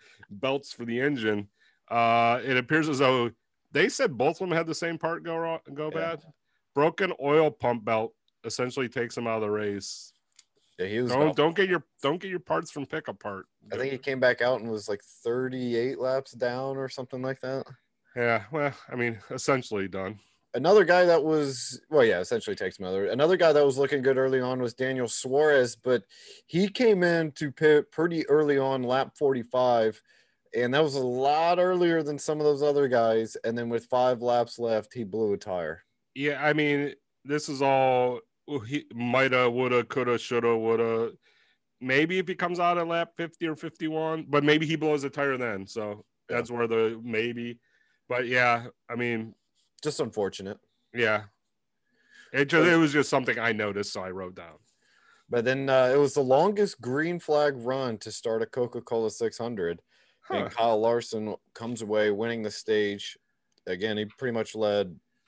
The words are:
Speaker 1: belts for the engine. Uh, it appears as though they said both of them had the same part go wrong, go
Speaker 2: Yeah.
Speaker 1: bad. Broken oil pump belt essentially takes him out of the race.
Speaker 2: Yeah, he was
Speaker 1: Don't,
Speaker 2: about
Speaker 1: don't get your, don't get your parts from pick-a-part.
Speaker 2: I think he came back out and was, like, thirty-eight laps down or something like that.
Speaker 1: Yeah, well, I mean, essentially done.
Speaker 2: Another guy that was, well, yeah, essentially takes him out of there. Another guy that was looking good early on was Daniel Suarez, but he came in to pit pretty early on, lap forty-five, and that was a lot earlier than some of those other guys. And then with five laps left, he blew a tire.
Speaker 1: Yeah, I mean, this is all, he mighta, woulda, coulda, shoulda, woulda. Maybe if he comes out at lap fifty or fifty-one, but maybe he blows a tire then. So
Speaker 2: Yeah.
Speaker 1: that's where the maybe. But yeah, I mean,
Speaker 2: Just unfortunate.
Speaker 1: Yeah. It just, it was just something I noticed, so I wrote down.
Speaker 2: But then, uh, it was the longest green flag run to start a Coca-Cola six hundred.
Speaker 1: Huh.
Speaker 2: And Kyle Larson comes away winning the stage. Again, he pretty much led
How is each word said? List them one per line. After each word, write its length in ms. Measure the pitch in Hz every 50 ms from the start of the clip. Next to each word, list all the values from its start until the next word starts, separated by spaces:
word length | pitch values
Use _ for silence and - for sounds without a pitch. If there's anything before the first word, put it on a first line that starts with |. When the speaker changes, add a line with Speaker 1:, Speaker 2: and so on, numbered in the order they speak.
| _ - _ _ - -
Speaker 1:
belts 440 | 104 98 131 131 135 139 139 -
for 120 | - - 120
the 160 | 117 117 123
engine. 460 | 135 147 147 120 110 110 104 104 101 - _ _ _ _ _ _ _ -
Uh, 520 | 113 117 117 117 117 117 117 117 117 127 113
it 120 | 135 131
appears 320 | 127 127 - 156 160 151 160
as 100 | 143 131
though 320 | 143 127 131 123 120 117 - _ _ _ _ _ _ _
they 180 | - 143 185 262
said 300 | - - 269 196 135 110
both 220 | 127 160 165 -
of 80 | 190 180
them 20 |
had 160 | 160 165 165
the 80 | 160 151
same 240 | - 170 170 165 156
part 240 | - 165 170 160
go 140 | 160 170 165
wrong, 240 | 165 165 165 165 160 - 139
go 160 | 139 143 151 156 160
Speaker 2:
Yeah. 220 | 160 165 165 165
Speaker 1:
bad. 80 | 156 - 156 - _ _ _ _ _ _ _ -
Broken 380 | 139 147 165 - - 196 180 170 -
oil 260 | 135 143 147 160 156 147
pump 360 | 113 - 127 123 120 117 104
belt 280 | 117 113 110 110 110 _ _ _ _ _ _
essentially 460 | - 117 - - 127 127 123 139 127 113
takes 280 | - 127 120 113 -
him 120 | 127 117 113
out 80 | 113
of 60 | 110
the 80 | 107 104
race. 600 | 104 104 104 104 101 98 - - - - - - _ _ _ _ _ _ - _ _ _ _ _ _
Speaker 2:
Yeah, 100 | - 90
he 140 | 98 107 117
was 120 | 127 120
Speaker 1:
Don't, 100 | 123 135
Speaker 2:
about 140 | 151 156 -
Speaker 1:
don't 180 | 147 147 165 165
get 140 | 202 190 190
your, 160 | 180 165 - _ _ _
don't 180 | - 139 156 135
get 80 | - 190
your 120 | 185 175
parts 320 | - - 160 165 165 -
from 140 | - 151 135
pick-a-part. 600 | - 156 160 - - 101 - - 104 98 95 - _ _ _ _ 104
Speaker 2:
I 40 | 107
think 160 | 113 131 139
he 60 | 135 127
came 200 | - 139 131 131
back 240 | 127 123 117 -
out 180 | 117 123 131 107
and 80 | 110 117
was, 200 | 110 107 104 -
like, 160 | 104 101 -
thirty-eight 960 | - - - - 117 120 127 131 127 127 127 123 120 117 113 120 135 131 -
laps 320 | 123 127 131 135 135 -
down 440 | - 117 127 120 123 127 135 135 135
or 120 | 135 135 127
something 340 | - 139 127 - 135 127
like 160 | 127 131 135 -
that. 240 | - 127 135 135 - - 135 _ _ _ _ _ _ _ -
Speaker 1:
Yeah, 260 | 123 120 117 113 110 104 -
well, 240 | 156 151 147 143 - - - -
I 60 | 127
mean, 240 | 123 120 120 113 101 - -
essentially 560 | 127 127 - - 139 127 120 - 107 101 95
done. 320 | 95 87 95 95 95 110 98 _ _ _ _ _ _ -
Speaker 2:
Another 280 | 123 139 170 208 214 180
guy 200 | 156 175 180 180
that 160 | 175 170 156
was, 600 | 143 156 156 151 147 139 131 120 - - 127 123 _ -
well, 140 | 156 143 120
yeah, 160 | 110 92 87
essentially 340 | 92 - 123 110 - 107 98
takes 240 | - 98 92 - -
him 80 | 95
out 80 | 92 95
of 0 |
there. 120 | 98 101
Another 300 | 90 110 131 151 170 185
guy 160 | 175 175 160
that 140 | 147 147 143
was 100 | 139 123
looking 260 | 135 139 135 147 139
good 140 | 123 135 131
early 240 | 131 131 131 131 131
on 220 | 123 127 127 127
was 100 | 123 117
Daniel 360 | - - 131 131 131 127 123 110
Suarez, 640 | - - - 127 131 147 156 151 143 135 127 117 -
but 300 | - - 127 143 202 - _ - - - - - - _
he 220 | - - 175 202 196
came 340 | - - 254 226 202 180
in 300 | 180 170 170 165 160 151
to 180 | - - 160 143
pit 400 | - - 160 151 151 147 - -
pretty 340 | - 156 165 175 170 160 - -
early 280 | 143 156 151 147 143
on, 280 | 135 135 135 135 127 127
lap 320 | 120 127 135 131 127 -
forty-five, 840 | - 151 135 135 123 113 - - 127 127 123 120 117 110 110 107 - _ _ _ _ _ _ _ _ _ _ -
and 180 | 113 123 123
that 80 | 135 147
was 140 | 160 147 135
a 100 | 139 127
lot 540 | 123 123 127 135 143 147 156 165 170 180 180
earlier 460 | 180 185 185 175 175 170 165 165 151
than 160 | 147 147 139
some 180 | - - 151 151
of 60 | 151
those 180 | 147 147 139
other 240 | 147 147 143 143 143
guys. 500 | 127 123 117 113 113 113 113 113 110 - -
And 160 | - 117 117 120
then 100 | 120 117
with 180 | 117 117 117
five 360 | - 127 127 123 127 127 113
laps 380 | 120 123 120 120 120 117 - 120
left, 340 | 120 113 113 107 101 - -
he 80 | 123
blew 300 | 113 92 95 110 110 104
a 40 | 101
tire. 460 | 98 - 104 92 87 82 78 80 - _ _ _ _ _ _ -
Speaker 1:
Yeah, 260 | 135 143 147 143 131
I 120 | 147 151
mean, 420 | 151 151 151 147 143 143 143 139 - _ _ _ _ _ -
this 240 | 135 147 151 - -
is 120 | 143 135
all, 600 | 139 139 135 135 131 131 127 127 123 123 123 117 - _ _ _ - - 147 131 104
he 200 | 117 143 147 - - -
mighta, 560 | 117 120 120 120 131 135 131 127 127 127 120
woulda, 320 | 120 123 127 123 123 120
coulda, 360 | 113 - - 131 123 120 120 113
shoulda, 380 | - - 123 117 117 117 117
woulda. 580 | 113 110 113 113 113 117 117 113 113 117 117 - - _ _ _ _ _ _ _ _ _ _ _ -
Maybe 400 | 127 127 131 143 160 165 185 190
if 80 | 175 175
he 80 | 180
comes 240 | - 185 175 175 175
out 180 | 175 175 175 175
at 80 | 170
lap 240 | 165 170 170 170 165 _
fifty 320 | - 170 160 - - 170 160
or 80 | 151
fifty-one, 720 | - - 151 - - 160 156 156 156 160 160 160 160 147 135
but 160 | 143 147 143
maybe 220 | 151 151 156 160
he 100 | 151 165
blows 260 | 147 156 156 151 143
a 80 | 135 135
tire 260 | - 147 143 139 131
then. 300 | 123 123 117 101 98 98
So 380 | 95 - 113 107 104 104 107 - _ _ _ _ -
Speaker 2:
Yeah. 60 | 123
Speaker 1:
that's 160 | 120 117 120
where 160 | 120 120 117 113
the 320 | 113 113 113 110 117 113
maybe. 560 | 117 123 113 110 117 120 120 120 120 120 120 120 _ _ _ _ _ _ _ _ _ -
But 200 | 123 123 127 117
yeah, 380 | 127 127 123 120 117 117 123 117 - _ _ -
I 60 | 120
mean, 400 | 120 120 120 117 110 113 113 - _ _ _ _ _ _ _ _ - -
Speaker 2:
Just 160 | 151 147 -
unfortunate. 580 | 143 110 95 107 101 95 - - 95 98 104 - _ _ _ _ _ _ -
Speaker 1:
Yeah. 300 | 120 117 107 107 101 101 101 _ _ _ _ _ _ _ _ _ _ _ _ _ _ _ _ - - - -
It 140 | - 135 143
just, 200 | 139 175 160 165
it 100 | 175 170
was 140 | 165 160 147
just 200 | 139 151 127 -
something 280 | 147 135 127 131 113 117
I 140 | 113 117
noticed, 400 | 110 107 107 104 98 101 101 -
so 100 | - 104
I 80 | 92 92
wrote 220 | 92 95 92 92 92
down. 220 | 90 85 82 78 - _ _ _ _ _ _ _ _ _ _ _ _ _ -
Speaker 2:
But 160 | 120 120 113
then, 240 | 127 131 139 135 135
uh, 220 | 131 131 127 127
it 60 | 135 143
was 160 | 147 131 -
the 80 | 147
longest 580 | 135 127 131 143 170 208 208 208 202 190 - -
green 400 | 117 123 131 143 160 170 175 165
flag 320 | - - 151 147 147 147 139 123
run 400 | 113 123 131 135 131 123 113 104
to 120 | - 110
start 300 | - - - 117 113 113
a 60 | 113
Coca-Cola 640 | - - 127 123 120 - 120 110 - 120 113 113 107
six 260 | - - 117 107 -
hundred. 460 | - 113 120 120 101 87 85 85 85 _ _ _ _ _ _ _ _
Speaker 1:
Huh. 120 | _ - 381
Speaker 2:
And 140 | 98 101 101
Kyle 300 | - 117 113 117 110 107
Larson 540 | 110 117 117 120 113 - 117 110 107 107 92 - _ _
comes 300 | - - 113 117 120 107
away 280 | 113 104 107 107 107 104
winning 320 | 101 101 113 117 117 113
the 80 | 107 104
stage. 680 | - - - 110 107 107 104 101 101 101 - - - _ _ _ _ _ _ _ _ _ -
Again, 320 | 92 92 90 104 110 104 107
he 80 | 107
pretty 260 | 101 - - 135 123
much 220 | 117 113 107 - -
led 440 | 110 107 104 104 104 98 90 80 - _ _ _ _ _